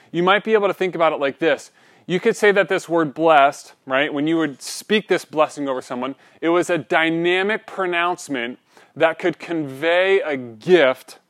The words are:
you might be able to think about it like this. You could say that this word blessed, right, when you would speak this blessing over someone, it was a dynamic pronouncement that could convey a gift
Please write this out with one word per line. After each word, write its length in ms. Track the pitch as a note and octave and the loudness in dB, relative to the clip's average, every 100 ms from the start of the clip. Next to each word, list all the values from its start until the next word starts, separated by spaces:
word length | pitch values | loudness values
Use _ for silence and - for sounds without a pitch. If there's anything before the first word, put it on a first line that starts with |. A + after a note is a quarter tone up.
| _ | _
you 100 | E3 | -2
might 220 | F3+ G3+ A3 | 2 0 2
be 80 | |
able 160 | A3 G3+ | 0 0
to 40 | |
think 220 | E3 F#3 E3 | -2 -4 0
about 160 | E3 | 0
it 80 | C#3+ | 0
like 200 | C#3 B2+ | -4 -2
this. 320 | D#3+ C3 - _ _ _ - | 0 0 -4 _ _ _ -6
You 140 | F3 | -2
could 160 | A3+ - | 0 2
say 160 | G#3 | 4
that 160 | G3+ F#3 | 4 2
this 180 | F#3+ - | -2 0
word 260 | E3+ D#3 | -2 -2
blessed, 600 | C3 D#3+ D3+ C#3 C#3+ - _ - | 0 4 6 6 2 -12 _ -4
right, 280 | C3+ D3 | -2 0
when 140 | C#3+ D3+ | -2 0
you 100 | E3 | 0
would 240 | D#3 C3 | -2 -4
speak 480 | - - - G#3+ - | -14 -14 -2 -2 0
this 160 | F3 - | -2 -2
blessing 420 | D3+ D3+ - C#3 | -2 -2 -2 -6
over 140 | B2+ | -6
someone, 340 | - B2 B2 C3+ _ _ | -6 -8 -8 -10 _ _
it 100 | D#3+ | 0
was 200 | F3 E3+ | 0 0
a 80 | F3 | -2
dynamic 880 | - F3 D#3+ E3 E3+ F#3 G3 A3 - | 0 0 0 0 0 0 -2 -4 -6
pronouncement 920 | - F#3 E3+ F3 F3 - C3+ A#2 - _ _ _ - | -8 -4 -2 -2 -4 -6 -6 -6 -10 _ _ _ -2
that 240 | D#3+ D#3+ | 0 0
could 200 | F#3 - | -4 -4
convey 840 | - E3 C#3+ C3 D#3+ F3 F#3+ G3 | -6 -6 -6 -4 0 2 2 0
a 160 | D#3 C#3+ | 0 -6
gift 840 | B2 A2 A2+ F3+ C3+ C3 - - | -8 -12 2 4 4 2 -8 -20